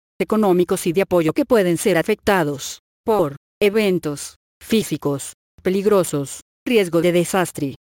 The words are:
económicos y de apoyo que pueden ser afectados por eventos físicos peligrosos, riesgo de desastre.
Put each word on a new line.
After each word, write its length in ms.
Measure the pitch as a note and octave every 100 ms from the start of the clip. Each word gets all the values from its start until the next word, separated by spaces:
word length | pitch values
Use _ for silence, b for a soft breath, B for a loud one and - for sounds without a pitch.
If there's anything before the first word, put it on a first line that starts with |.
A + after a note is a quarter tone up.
| _ -
económicos 680 | - G#3+ G#3+ F3+ F3 F#3+ F3+
y 80 |
de 80 | E3
apoyo 320 | - F3+ D#3
que 100 | D#3
pueden 320 | C#4 A#3+ F3+ E3
ser 220 | G#3+ E3+
afectados 800 | D#3 G#3+ - F#3+ D3 C3+ - - _ _
por 320 | - G#3+ D#3 C#3+ _ _
eventos 760 | G#3 G#3+ G#3 F3+ D#3 C#3+ - - _ _
físicos 720 | - A3 - D3+ C#3+ C#3 - - _ _
peligrosos, 800 | F#3 F#3+ G3 G3+ E3+ D3 C#3+ - - _ -
riesgo 360 | A#3 F#3 E3
de 100 | F3
desastre. 640 | F3 E3+ G3 E3+ - C#3 - _